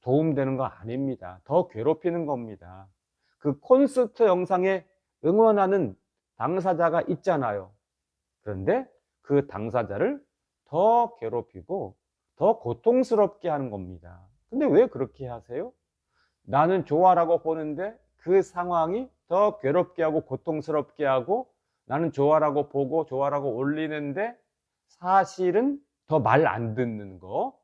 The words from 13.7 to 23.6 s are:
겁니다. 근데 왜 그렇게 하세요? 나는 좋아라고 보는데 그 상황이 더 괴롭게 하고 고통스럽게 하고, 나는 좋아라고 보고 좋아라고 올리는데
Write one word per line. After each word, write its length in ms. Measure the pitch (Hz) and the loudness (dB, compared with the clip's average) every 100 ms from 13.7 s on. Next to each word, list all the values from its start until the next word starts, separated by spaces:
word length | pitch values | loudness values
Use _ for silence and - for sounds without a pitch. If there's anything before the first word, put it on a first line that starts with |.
겁니다. 560 | 104 90 90 87 90 92 _ _ | -8 -12 -16 -20 -20 _ _ _
근데 160 | 247 294 | -2 2
왜 200 | 160 240 | 4 4
그렇게 400 | 127 127 _ 131 | 0 -8 _ -12
하세요? 460 | 117 - 123 220 _ _ _ _ _ _ _ | -12 -12 -10 -10 _ _ _ _ _ _ _
나는 420 | - 127 160 190 | -4 0 2 2
좋아라고 580 | 156 147 185 175 165 170 | 0 2 4 4 2 0
보는데 560 | 160 160 151 151 196 226 _ _ | 0 -4 -6 -6 -8 -10 _ _
그 260 | - 190 | 2 2
상황이 680 | 185 175 180 175 160 202 254 _ _ | 2 -4 -2 0 0 -2 -8 _ _
더 300 | 175 208 208 | 2 2 0
괴롭게 440 | 131 156 180 - | 0 0 0 -2
하고 180 | 160 151 | 0 0
고통스럽게 840 | - 131 - 156 147 151 147 _ | -4 -10 -6 -6 -2 -4 -4 _
하고, 460 | 143 131 127 214 262 _ _ _ _ | 0 0 0 -4 -4 _ _ _ _
나는 260 | 135 165 | -4 -4
좋아라고 560 | 147 139 156 151 143 147 | 0 4 4 4 0 -2
보고 360 | 139 135 156 156 | -4 -2 -2 -4
좋아라고 480 | 131 139 143 139 | -2 -2 -2 -4
올리는데 840 | 117 | -4